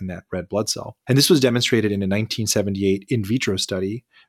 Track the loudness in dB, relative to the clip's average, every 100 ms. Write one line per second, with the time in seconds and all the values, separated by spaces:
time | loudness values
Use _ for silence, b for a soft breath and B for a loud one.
0 | -10 -10 -8 -8 -4 -4 -2 -6 -8 -14
1 | 2 2 6 4 4 2 2 2 2 0
2 | 0 -2 -2 -4 -2 0 0 0 0 0
3 | -2 -4 0 -2 0 -2 -2 -4 -4 -6
4 | _ b